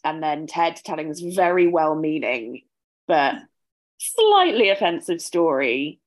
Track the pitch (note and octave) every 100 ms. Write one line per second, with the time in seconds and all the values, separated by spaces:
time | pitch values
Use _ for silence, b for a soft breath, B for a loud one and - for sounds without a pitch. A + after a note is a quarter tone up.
0 | D3+ D#3+ D#3 D3 D3+ E3 E3+ E3+ - D#3
1 | D#3 D3+ F3 F3+ F3 F3+ F3 E3+ D#3 D#3
2 | D#3 D#3 A#2 B2+ A2+ B2+ _ _ _ _
3 | - D#3+ C#3 - - _ _ _ _ -
4 | - - G#4+ G4+ F4+ A3+ G3 G3 F3+ E3
5 | - E3+ - F3 E3 C3+ C3+ C3 D3 -